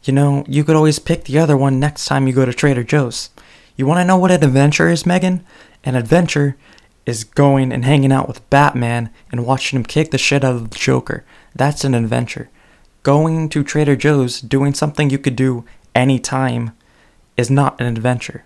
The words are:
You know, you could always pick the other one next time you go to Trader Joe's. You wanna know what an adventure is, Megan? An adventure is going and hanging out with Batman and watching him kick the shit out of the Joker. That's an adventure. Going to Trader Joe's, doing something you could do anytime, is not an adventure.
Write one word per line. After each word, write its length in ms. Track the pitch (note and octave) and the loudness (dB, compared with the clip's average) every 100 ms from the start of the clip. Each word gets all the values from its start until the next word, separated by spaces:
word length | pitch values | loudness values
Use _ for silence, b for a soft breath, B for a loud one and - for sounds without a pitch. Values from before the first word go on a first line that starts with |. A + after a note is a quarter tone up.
You 100 | - | 0
know, 300 | C3+ C#3+ C#3 C#3+ | 2 2 0 -2
you 160 | C3+ | -2
could 120 | D3+ D#3 | 2 4
always 220 | D#3 D3 | 4 0
pick 280 | - E3 - | -4 -6 -2
the 120 | C#3 | 0
other 180 | D#3+ C#3+ | 2 2
one 240 | C#3 C3 | 2 0
next 260 | D3 D3 - | -2 -4 -4
time 220 | C3+ C3+ | -2 0
you 60 | |
go 100 | B2+ | 0
to 100 | B2+ | 0
Trader 300 | A#2+ D3 B2+ | 0 0 0
Joe's. 460 | A#2 D3+ B2+ - - _ b b b b | 0 -2 -2 -6 -14 _ b b b b
You 80 | C3 | 0
wanna 180 | E3+ | 2
know 140 | F3+ F#3 | 4 2
what 140 | F#3 | 4
an 120 | F3+ | 4
adventure 460 | C#3+ C3 C#3+ D3 E3 | 4 4 2 4 2
is, 160 | E3+ F3 | 2 0
Megan? 400 | F3+ F#3 F3+ b b b b | 0 0 -2 b b b b
An 120 | C3 B2+ | -4 -2
adventure 600 | A2+ D#3+ F3 D3+ C#3+ C#3 b b b b - | 2 2 2 0 -2 -4 b b b b -8
is 180 | A#2 | -8
going 480 | A2 - C#3+ C3+ C3 | -6 2 4 4 0
and 140 | B2+ B2 | -2 2
hanging 260 | D3 C3+ | 2 4
out 160 | C3+ C3+ | 2 -2
with 220 | - _ | -10 _
Batman 600 | C#3 C#3+ B2 A#2+ A#2+ A#2 b b | 2 2 0 -4 -4 -6 b b
and 140 | A#2+ A#2+ | -8 -2
watching 320 | C3+ - C3+ | -2 -2 -4
him 80 | A2+ | -2
kick 240 | - D#3+ | -2 0
the 80 | - | 0
shit 260 | - C#3 | 0 0
out 120 | C3 B2 | 0 -2
of 160 | A2+ | -6
the 40 | - | -6
Joker. 460 | - C3 - - b b b - | 0 0 -2 -12 b b b -2
That's 280 | C#3 C#3+ | -2 0
an 100 | C#3 | -2
adventure. 560 | B2 A2+ A#2+ A#2+ - - b b b b _ | 0 0 -2 -4 -10 -14 b b b b _
Going 440 | - C#3+ D#3+ D#3+ D#3 | 0 2 2 -2 -2
to 140 | D3+ | -4
Trader 320 | C#3+ D3+ D3+ C3+ | -2 0 0 2
Joe's, 460 | D3 D3 B2 - | 2 2 0 -4
doing 320 | A2+ C3+ C#3 | -4 0 0
something 380 | C#3 D3+ D3 D3 | -2 -4 0 -2
you 80 | C#3 | 0
could 160 | C#3 B2 | -4 -2
do 300 | C3 A#2+ - b b | -2 -2 -8 b b
anytime, 800 | - C3 C3 - C3 C3 A#2+ A#2 - b b b b b - | 0 2 0 -2 -4 -2 -4 -6 -12 b b b b b -6
is 140 | A#2+ | 0
not 280 | C3+ C3+ - | 2 0 -2
an 60 | A#2+ | -6
adventure. 580 | A2+ A#2+ B2 - - | -2 -2 -4 -6 -16